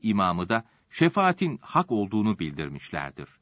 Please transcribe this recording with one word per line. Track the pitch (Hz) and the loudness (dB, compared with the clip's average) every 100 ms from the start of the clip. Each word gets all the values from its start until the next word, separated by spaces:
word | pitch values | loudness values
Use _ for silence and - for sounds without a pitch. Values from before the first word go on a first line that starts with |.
imamı | 110 101 92 87 90 | 0 2 2 0 0
da | 113 - _ _ | -2 -4 _ _
şefaatin | - 165 202 185 170 175 113 | 2 2 4 2 2 -2 -4
hak | - 160 180 | -4 -2 0
olduğunu | 113 98 107 107 98 | 0 0 2 2 0
bildirmişlerdir. | 80 71 73 69 - 80 69 69 73 _ | -4 -6 -8 -10 -10 -8 -8 -12 -18 _